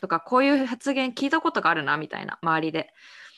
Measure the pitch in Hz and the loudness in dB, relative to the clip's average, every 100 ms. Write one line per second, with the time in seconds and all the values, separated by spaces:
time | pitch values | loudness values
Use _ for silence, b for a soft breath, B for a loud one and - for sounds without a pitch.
0 | 190 165 - 254 277 285 262 240 277 269 | -4 -2 2 4 4 4 0 -4 -2 -2
1 | 262 240 277 320 330 233 165 165 139 151 | -2 -2 -2 0 0 0 0 2 0 -2
2 | 151 50 - - 165 160 160 160 - B | -4 -8 -10 -6 0 0 0 -4 -6 B
3 | B B B | B B B